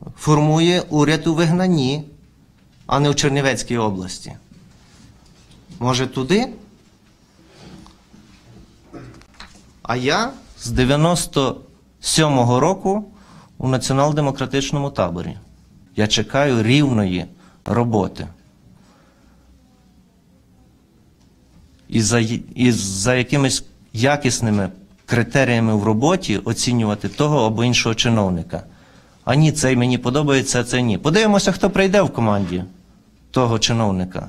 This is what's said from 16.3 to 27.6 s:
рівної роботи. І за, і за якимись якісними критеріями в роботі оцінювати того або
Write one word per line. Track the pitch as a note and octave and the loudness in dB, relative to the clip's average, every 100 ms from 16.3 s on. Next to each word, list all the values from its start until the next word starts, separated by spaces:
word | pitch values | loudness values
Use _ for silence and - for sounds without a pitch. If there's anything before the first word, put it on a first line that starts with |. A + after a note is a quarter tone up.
| C3+ C#3+ A#2 | 0 2 2
рівної | A2 C#3 C#3 A2+ F#2+ F2+ - - - - | 4 4 4 2 0 -2 -6 -14 -20 -12
роботи. | - G#2+ A#2+ A2 F#2 - - - _ _ - - _ _ _ _ _ _ _ _ _ _ _ _ _ _ _ _ _ _ _ _ _ _ _ _ _ _ _ - - _ - | -2 0 0 0 -2 -6 -14 -18 _ _ -20 -20 _ _ _ _ _ _ _ _ _ _ _ _ _ _ _ _ _ _ _ _ _ _ _ _ _ _ _ -20 -20 _ -4
І | A2+ | -2
за, | G#2 A#2+ A2+ A#2 - | 2 2 0 -4 -8
і | - B2 | 0 2
за | G#2 G2 F#2+ A#2 | 2 -2 -2 0
якимись | B2+ B2 C#3+ C3 - - - - | 0 0 0 0 -2 -8 -20 -12
якісними | A2 C3 D3 B2 - A2+ G#2 F#2+ - - _ - | -2 0 2 0 -2 0 0 -2 -8 -20 _ -4
критеріями | A#2 A2+ C#3 B2 A#2 A2+ | -2 0 2 2 2 2
в | G#2+ | 2
роботі | A2 G#2+ D3 F#3 - F#2+ | 2 2 2 0 -2 -4
оцінювати | A2+ - B2 A#2+ G#2+ G#2 G2 | -2 -4 0 0 0 -2 -6
того | - D3 D3 A2 | -2 0 2 2
або | A2 | 0